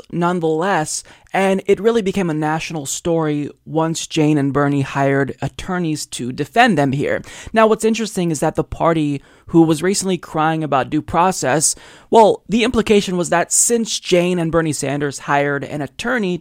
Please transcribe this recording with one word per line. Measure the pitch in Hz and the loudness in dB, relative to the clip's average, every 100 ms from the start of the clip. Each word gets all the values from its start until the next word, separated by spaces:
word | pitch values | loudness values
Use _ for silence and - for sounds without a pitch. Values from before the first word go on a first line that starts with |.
| - | -6
nonetheless, | 165 175 180 160 156 190 180 151 - - - _ | -2 0 0 0 0 0 0 -2 -6 -12 -20 _
and | 180 190 190 | 0 0 0
it | - 196 | 0 2
really | 214 233 | 2 0
became | 196 196 175 | 0 -2 -2
a | |
national | 151 151 160 - 160 | -2 -2 -4 -6 -8
story | 135 - 175 165 156 147 143 - | -8 -6 -2 0 0 -2 -6 -10
once | - 151 160 160 - | -6 -2 -2 -2 -4
Jane | 165 151 151 | 0 2 2
and | 139 | 2
Bernie | 139 143 143 | 2 2 0
hired | 135 143 139 139 139 - | -2 0 0 2 0 -4
attorneys | 135 - - 180 165 151 - | -8 -8 -6 -4 -4 -4 -8
to | - 123 | -8 -8
defend | 131 143 233 247 156 | -6 -2 2 4 4
them | 143 | 0
here. | 135 90 104 - - - | 0 -2 -4 -6 -16 -4
Now, | 220 220 | 2 4
what's | 214 220 | 2 0
interesting | 226 214 196 170 | -2 -4 -4 -2
is | 156 | -2
that | 160 160 | -2 -2
the | |
party | 151 - 156 165 147 139 - _ - | -4 -2 0 2 0 -4 -10 _ 2
who | 165 | 4
was | 165 156 | 6 4
recently | 180 202 190 180 | 0 -2 -2 -4
crying | - 160 156 160 | -4 -2 0 0
about | 151 139 123 | 0 0 0
due | 151 | -2
process, | - 170 185 185 135 147 160 - - - - | -2 0 2 0 0 2 0 -2 -10 -20 2
well, | 226 208 - - | 6 6 4 0
the | 214 | 0
implication | 226 233 208 208 196 180 | 2 0 2 2 2 -2
was | 156 | 0
that | 170 - | 0 0
since | - - 233 220 - | 0 2 0 -2 -6
Jane | - 180 175 180 | 0 2 2 0
and | 165 | 0
Bernie | 165 160 | 0 0
Sanders | 135 139 143 147 131 | -2 -4 -4 -4 -6
hired | - 143 143 143 | -2 0 0 -2
an | 139 151 | -6 -8
attorney | 139 - 233 254 190 180 | -8 -8 -4 -2 -2 -4